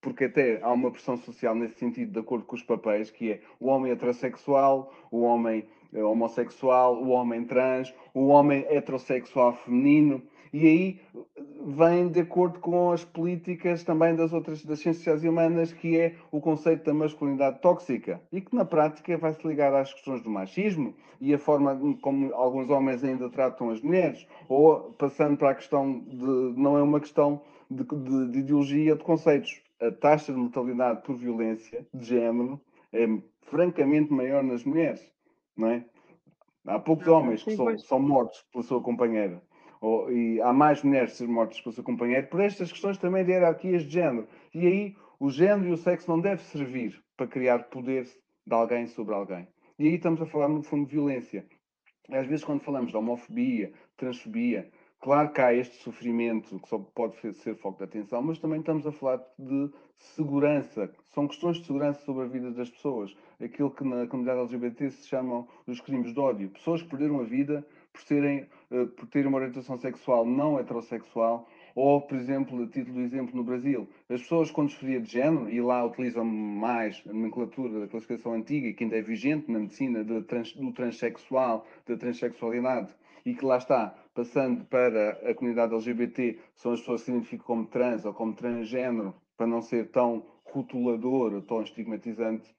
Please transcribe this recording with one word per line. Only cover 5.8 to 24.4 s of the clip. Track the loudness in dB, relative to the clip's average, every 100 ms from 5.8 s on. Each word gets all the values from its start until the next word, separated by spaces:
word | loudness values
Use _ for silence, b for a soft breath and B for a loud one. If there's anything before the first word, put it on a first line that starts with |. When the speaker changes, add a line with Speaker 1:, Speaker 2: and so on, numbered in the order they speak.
| B
Speaker 1:
eh, | -2
homossexual, | 0 2 0 -2 -6 -2 4 6 6 2
o | 2
homem | 2 2 -4 0
trans, | 2 2 0 -4 B B
o | 0 8
homem | 8 8 4 2
heterossexual | 0 0 -8 -2 -4 -2 4 4
feminino, | 4 0 4 6 8 6 4 -6 B B
e | 4 6
aí | 6 4 -4 B -18 -18 -18 -18 -12 -10
vem | 4 6 6 4
de | 2
acordo | 2 2 0 0
com | -2 2 2
as | 0
políticas | -4 -4 -2 -2 -6 -4 -2 -2
também | 0 2 4
das | 4 0
outras, | 0 -4 -10
das | -8 -4
ciências | -2 -2
sociais | 0 0
e | 2
humanas, | 2 2 2 -2
que | -4 0 2
é | 2 -2 B
o | -4
conceito | -2 0 2 2
da | 2
masculinidade | 0 0 -2 -4 0 0 4
tóxica, | 4 4 0 -4 -4 -8 _
e | -10
que | -4
na | -2
prática | 2 2 2 0 -4 -2
vai-se | -2 -2
ligar | -4 2 4
às | 4 0
questões | -8 -8 -8
do | -4
machismo | -6 -4 -2 -2 -2 -4 -8 B B
e | 0
a | 0
forma | 2 4 2 2 -2 -2
como | -2 0 -2
alguns | 2 0 0 0
homens | 2 2 0
ainda | -2 -4 -6
tratam | 0 -2 0 -4
as | -4
mulheres, | 0 2 2 -2 -16 B